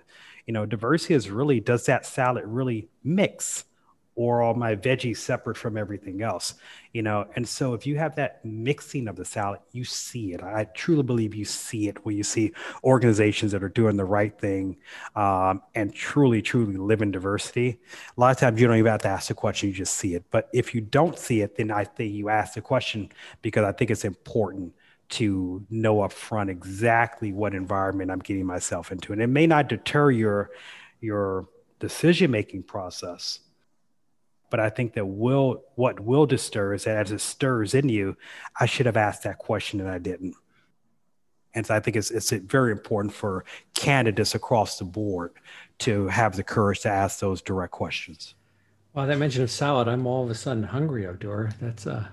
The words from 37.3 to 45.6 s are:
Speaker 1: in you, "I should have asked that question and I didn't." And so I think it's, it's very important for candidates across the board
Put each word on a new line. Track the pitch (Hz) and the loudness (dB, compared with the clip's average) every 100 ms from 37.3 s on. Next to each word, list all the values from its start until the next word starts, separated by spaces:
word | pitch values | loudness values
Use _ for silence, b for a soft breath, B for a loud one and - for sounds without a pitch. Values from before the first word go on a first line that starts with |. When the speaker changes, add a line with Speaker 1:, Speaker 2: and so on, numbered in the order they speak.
| - 135 123 101 | -2 0 0 2
Speaker 1:
in | 135 143 | 2 2
you, | 107 98 - B B B - | 0 -2 -6 B B B 0
"I | 120 | 0
should | - 123 | 2 2
have | 110 | 4
asked | 104 - | 2 0
that | 104 95 | -8 -8
question | - 107 - 104 | -4 -4 -2 -4
and | 95 | -4
I | 90 | -4
didn't." | 90 90 92 - _ _ _ _ _ _ _ _ _ _ _ | -6 -6 -8 -12 _ _ _ _ _ _ _ _ _ _ _
And | 117 104 | -6 0
so | |
I | 107 | 0
think | 110 107 | 2 -2
it's, | - | -2
it's | 113 - | -2 -2
very | 110 95 135 127 | -4 2 2 2
important | 104 - 135 104 | 0 -2 -2 -2
for | - 107 92 - B B | -4 -4 -4 -8 B B
candidates | - - 139 113 101 107 107 | -4 2 4 4 2 0 -2
across | - 120 101 - | 0 2 2 -2
the | |
board | 95 98 107 90 87 - B B | -8 -4 -4 -4 -6 -12 B B